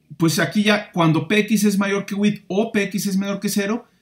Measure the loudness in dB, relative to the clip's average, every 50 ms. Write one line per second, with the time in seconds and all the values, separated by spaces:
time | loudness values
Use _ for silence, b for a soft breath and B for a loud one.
0 | _ _ -4 0 0 0 2 0 -2 0 0 0 2 2 2 2 0 -4 -2 0
1 | 2 2 2 2 0 0 0 0 2 2 2 2 2 2 2 2 0 0 -2 -2
2 | -4 -6 -4 0 0 0 0 -2 -6 -4 -2 -2 -2 0 0 -2 -2 -2 -2 -4
3 | -4 -2 -2 -2 -2 -2 -4 -4 -4 -2 -2 -2 0 0 -2 -4 b b b b